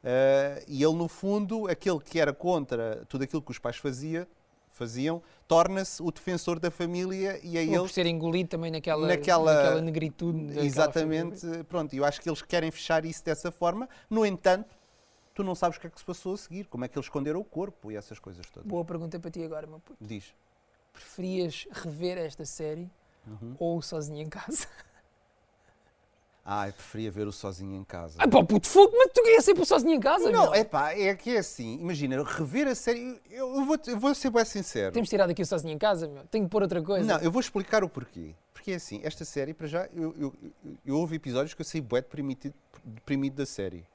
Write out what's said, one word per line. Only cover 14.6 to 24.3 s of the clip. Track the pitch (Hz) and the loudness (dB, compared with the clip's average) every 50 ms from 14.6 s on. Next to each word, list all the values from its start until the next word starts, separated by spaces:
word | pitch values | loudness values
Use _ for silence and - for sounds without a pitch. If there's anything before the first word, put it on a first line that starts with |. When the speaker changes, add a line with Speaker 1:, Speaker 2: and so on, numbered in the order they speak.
| 220 - _ _ _ _ _ _ _ _ _ _ _ _ _ | 0 -10 _ _ _ _ _ _ _ _ _ _ _ _ _
Speaker 1:
tu | - 202 | -6 -4
não | 190 180 | -4 -2
sabes | - - 175 160 | 0 0 -2 -2
o | - | -4
que | - | -14
é | 170 | -18
que | _ - | _ -16
se | - | -12
passou | - 180 - - 185 190 | -12 -12 -10 -8 -8 -8
a | |
seguir, | 208 - - 165 190 202 | -8 -10 -14 -14 -14 -14
como | - - 120 123 | -10 -8 -8 -8
é | |
que | 127 - | -6 -6
eles | 147 131 | -8 -8
esconderam | - - 147 139 147 156 180 | -6 -6 -4 -4 -2 -4 -4
o | 208 | -6
corpo | - - 156 185 208 - _ - 107 | -8 -8 -8 -8 -8 -10 _ -14 -12
e | 107 | -12
essas | 104 98 - 113 - | -12 -12 -14 -20 -18
coisas | - - 95 87 85 - | -18 -18 -18 -18 -20 -20
todas. | _ - - 208 | _ -14 -10 -6
Speaker 2:
Boa | 196 175 165 | -6 -6 -6
pergunta | 165 175 165 165 165 165 175 | -6 -8 -8 -8 -8 -10 -10
para | 165 165 | -12 -10
ti | 160 175 165 | -10 -10 -10
agora, | 156 160 151 156 | -8 -10 -10 -12
meu | 156 156 160 | -14 -18 -20
puto. | _ - 294 _ | _ -20 -20 _
Speaker 1:
Diz. | 110 104 110 101 98 - _ _ _ _ _ _ _ _ _ _ _ _ _ - - | -14 -12 -12 -12 -14 -16 _ _ _ _ _ _ _ _ _ _ _ _ _ -20 -20
Speaker 2:
Preferias | - - - 185 185 185 185 180 165 143 - - - | -20 -12 -10 -8 -6 -4 -2 -4 -4 -6 -10 -14 -14
rever | 254 - - 165 147 151 175 180 180 | -14 -10 -10 -10 -8 -4 -4 -4 -4
esta | 180 165 156 143 - 156 | -4 -6 -8 -8 -12 -12
série | 139 - - 160 151 156 165 175 180 _ _ _ _ _ _ _ | -12 -10 -8 -6 -6 -6 -8 -10 -14 _ _ _ _ _ _ _
Speaker 1:
Uhum. | 113 107 101 113 117 127 135 | -18 -16 -14 -12 -14 -8 -4
Speaker 2:
ou | 170 170 170 170 | -2 -2 -2 -2
Sozinho | 151 - - 156 151 147 151 147 | -4 -6 -8 -8 -8 -8 -10 -10
em | 156 | -12
Casa? | 156 | -12